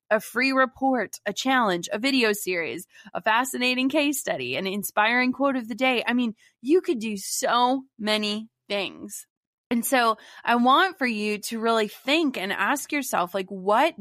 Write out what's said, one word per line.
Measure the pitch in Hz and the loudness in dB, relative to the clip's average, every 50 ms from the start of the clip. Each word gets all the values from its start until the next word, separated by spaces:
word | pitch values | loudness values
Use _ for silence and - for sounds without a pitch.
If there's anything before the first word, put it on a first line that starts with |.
| _ - | _ 0
a | 208 220 | 0 0
free | - - - 262 254 269 | -2 -2 -4 -2 0 0
report, | 269 262 262 254 - - 262 269 262 240 196 - - - - | 2 2 0 0 0 -2 0 0 0 0 -2 -4 -8 -8 -8
a | 208 | -8
challenge, | 196 - - 254 269 254 240 202 180 175 170 - - | -6 -4 -2 0 2 2 2 2 0 -2 -4 -6 -6
a | |
video | 208 220 277 269 262 233 214 208 | -4 -2 0 0 2 2 2 0
series, | 208 - 185 185 170 165 123 117 170 - _ _ - - 208 - | 0 -2 -4 -4 -4 -4 -6 -8 -10 -12 _ _ -20 -18 -10 -10
a | 185 | -4
fascinating | - 226 214 233 262 262 - 247 247 254 254 247 254 | -2 0 0 0 0 -2 -2 -2 0 0 0 0 0
case | 269 269 311 285 285 285 - | 0 2 2 2 0 -2 -2
study, | - - 175 143 131 123 127 | -4 -4 -4 -4 -4 -4 -4
an | 135 185 | -4 -4
inspiring | 190 185 208 190 - - 214 214 220 240 247 247 254 | -4 -4 -6 -6 -4 0 2 2 2 2 2 2 0
quote | 247 - 269 277 262 | 0 0 0 0 0
of | 262 226 214 | -2 -4 -6
the | 240 | -4
day. | 208 262 262 254 226 - | 0 0 2 2 0 0
I | - | 0
mean, | 240 247 247 226 208 _ _ _ _ _ | 0 0 0 -2 -4 _ _ _ _ _
you | - 247 320 370 | 0 2 2 2
could | 359 - 330 226 | 2 0 -4 -2
do | 208 226 208 | -2 -4 -6
so | 190 - - - - 262 - 226 240 247 247 262 269 262 _ _ | -6 -8 -8 -6 0 2 4 4 6 4 4 2 0 -2 _ _
many | - 208 214 214 214 214 208 208 214 220 - _ _ _ | -6 -2 0 0 0 0 -2 -4 -4 -6 -12 _ _ _
things. | - 202 202 185 - - - - 208 - - - _ _ _ _ _ _ _ _ - | -4 -4 -4 -4 -4 -8 -12 -16 -14 -14 -16 -16 _ _ _ _ _ _ _ _ -4
And | 247 233 226 | -2 -2 0
so | - 269 254 240 226 214 - - - - - - | 2 2 4 4 4 2 0 -6 -20 -18 -8 -2
I | - 233 | 0 2
want | 240 240 254 269 311 370 381 - - | 4 6 6 6 6 4 2 0 -2
for | 269 | -4
you | 240 226 208 208 214 208 202 | -2 -2 -2 -2 -2 -2 -4
to | - - 233 226 | -6 -8 -6 -2
really | 220 233 226 220 214 | 0 2 2 2 2
think | 208 - - - 254 285 330 339 269 254 | 0 -4 -8 -2 0 0 2 2 0 -2
and | 208 180 202 190 | -4 -4 -4 -2
ask | - 196 214 269 285 - - | -2 0 0 -2 -2 -4 -4
yourself, | 302 294 262 - - 170 175 175 - | -4 -4 -4 -2 -2 -2 -2 0 -2
like, | 196 190 190 | -6 -6 -6
"What | 202 190 185 196 208 226 254 226 220 - | -8 -6 0 2 4 4 4 2 0 -4